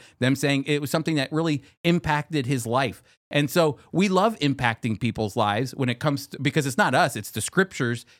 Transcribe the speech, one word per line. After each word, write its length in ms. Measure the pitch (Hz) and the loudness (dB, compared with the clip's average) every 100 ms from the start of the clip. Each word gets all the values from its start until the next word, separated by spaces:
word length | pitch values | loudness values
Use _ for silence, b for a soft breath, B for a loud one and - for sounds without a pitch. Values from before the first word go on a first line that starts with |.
| B B | B B
them 160 | 123 135 | 0 2
saying 280 | 143 139 143 | 0 0 0
it 160 | 143 | -2
was 80 | 143 | -2
something 240 | 165 165 151 | -2 0 -2
that 160 | 131 | -2
really 320 | 156 165 143 b b | -2 0 -2 b b
impacted 640 | 170 175 160 147 147 151 123 | 0 2 2 -2 -2 -4 -2
his 180 | 131 113 | -2 0
life. 360 | 123 131 - _ b - | 0 0 -4 _ b -4
And 200 | 143 139 | 0 2
so 280 | 175 156 123 B | 2 2 0 B
we 160 | 160 202 | 0 2
love 300 | 185 226 220 | 4 2 2
impacting 600 | 143 135 120 110 117 107 | 0 2 0 0 -2 -2
people's 360 | 117 - 107 117 | -2 -2 -2 0
lives 400 | 104 107 127 - | 0 0 -2 -2
when 140 | 127 | -2
it 100 | 120 | -2
comes 280 | 151 139 - | -2 -2 -6
to, 120 | - | -4
because 260 | 143 160 135 | -2 0 0
it's 120 | 123 | 0
not 180 | 175 131 | 2 2
us, 200 | 151 110 | 2 -2
it's 160 | - | -8
the 100 | 110 | -6
scriptures. 640 | - 185 190 - 120 120 - | -2 0 0 0 -4 -4 -8